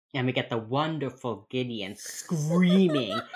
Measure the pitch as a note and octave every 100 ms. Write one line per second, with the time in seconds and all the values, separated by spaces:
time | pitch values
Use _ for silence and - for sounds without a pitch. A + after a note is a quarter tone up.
0 | _ C3+ B2+ B2+ - A#2 A2 C3+ D#3+ D#3
1 | C3+ - B2 G2+ - B2+ B2 A2+ F#2+ -
2 | - - - E3 D3+ F3 F3+ F#3+ F3+ D3
3 | G#2+ - -